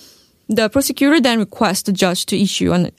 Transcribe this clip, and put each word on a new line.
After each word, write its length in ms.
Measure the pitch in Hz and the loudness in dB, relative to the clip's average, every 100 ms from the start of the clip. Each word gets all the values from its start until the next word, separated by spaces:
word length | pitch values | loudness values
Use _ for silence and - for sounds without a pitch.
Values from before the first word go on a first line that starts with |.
| - _ _ _ - | -20 _ _ _ -4
The 220 | 220 220 | -2 0
prosecutor 520 | 277 277 254 277 320 | 0 -2 0 2 4
then 180 | 247 226 | 2 0
requests 440 | 196 - 214 190 | -2 -2 -2 -2
the 100 | - | -4
judge 320 | 185 180 170 - | 0 0 -2 -4
to 120 | 185 | -2
issue 360 | 196 - 180 | -2 0 0
an 180 | 175 - | 0 0